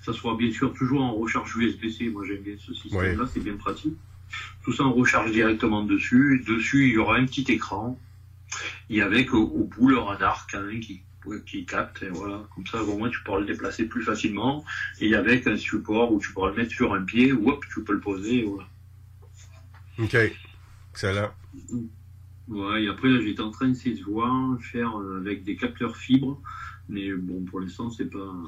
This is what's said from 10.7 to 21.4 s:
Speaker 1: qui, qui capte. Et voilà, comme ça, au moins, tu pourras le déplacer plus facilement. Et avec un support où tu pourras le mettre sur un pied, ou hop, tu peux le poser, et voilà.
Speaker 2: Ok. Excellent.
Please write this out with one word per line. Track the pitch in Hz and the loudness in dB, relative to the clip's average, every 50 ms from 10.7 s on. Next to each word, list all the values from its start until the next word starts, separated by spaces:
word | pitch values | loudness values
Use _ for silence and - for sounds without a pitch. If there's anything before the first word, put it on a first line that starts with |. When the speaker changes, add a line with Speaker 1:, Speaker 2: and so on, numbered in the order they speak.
| 110 113 | -6 -8
Speaker 1:
qui, | 113 - 95 90 - - - - - - - - - | -8 -10 -14 -16 -16 -20 -20 -16 -12 -10 -10 -10 -10
qui | - - 98 87 | -10 -10 -10 -8
capte. | - - 98 - - - - 101 | -4 -4 -4 -4 -4 -8 -10 -10
Et | 95 | -8
voilà, | 90 87 98 101 101 104 107 - - | -8 -6 -6 -8 -8 -10 -12 -14 -14
comme | 92 92 | -12 -10
ça, | - - 113 107 | -6 -4 -2 -2
au | 101 104 | -2 -2
moins, | 101 110 120 | -2 -2 -2
tu | 117 - - | -4 -4 -6
pourras | - 101 98 | -2 -2 -2
le | 104 | -2
déplacer | - - - 87 98 - - 117 | -2 -4 -4 -4 -6 -2 -2 -4
plus | 113 - 120 113 | -2 -2 -2 -2
facilement. | 117 107 107 - 107 101 101 113 135 139 151 - - - - - - - - | -2 -2 0 -2 -2 -2 0 0 0 0 -2 -6 -8 -6 -6 -6 -6 -4 0
Et | 107 107 107 | 2 2 4
avec | 104 92 110 123 127 - | 4 4 4 4 4 4
un | 117 107 | 0 0
support | 98 - - - 104 - - 107 113 120 120 | 0 -2 -2 -4 -4 -2 0 2 2 4 4
où | 110 101 | 4 0
tu | - - - | 0 -4 -4
pourras | - 95 95 | -2 -2 0
le | 98 | 0
mettre | 113 120 113 - | 0 -2 -2 0
sur | - 127 107 98 | 0 0 2 2
un | 95 95 | 0 -2
pied, | 95 107 117 127 135 | 0 4 4 6 6
ou | 139 117 104 127 | 6 4 4 2
hop, | - - - - - | 2 2 -6 -10 -10
tu | - - | -8 -2
peux | - 104 | 0 -2
le | - | 0
poser, | - 101 98 95 98 110 123 123 | 0 -4 -4 -4 -2 0 0 0
et | 113 | 0
voilà. | 104 101 95 92 - - - - - - - - - - - - - - - - - - - - - - - - - - - | -2 -6 -8 -12 -16 -20 -20 -20 -20 -20 -20 -20 -20 -20 -20 -20 -20 -20 -20 -20 -20 -20 -20 -20 -20 -20 -20 -20 -16 -4 -2
Speaker 2:
Ok. | 113 107 - 117 110 98 - - - - - - - - - - - - | -2 2 4 4 4 4 0 -6 -16 -18 -20 -20 -20 -20 -20 -20 -20 -18
Excellent. | - - - 98 95 101 104 101 - - | -10 -4 -2 -2 0 0 -2 -4 -6 -14